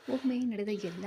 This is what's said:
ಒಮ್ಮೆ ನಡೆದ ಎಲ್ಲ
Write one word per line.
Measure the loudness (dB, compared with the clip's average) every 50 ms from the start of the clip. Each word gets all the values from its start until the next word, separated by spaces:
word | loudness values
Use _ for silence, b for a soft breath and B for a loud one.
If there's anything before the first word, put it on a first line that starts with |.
| -6 -2
ಒಮ್ಮೆ | -2 2 2 2 2 2
ನಡೆದ | 2 0 0 0 0 0 0 0 -2
ಎಲ್ಲ | -2 -4 -4 -4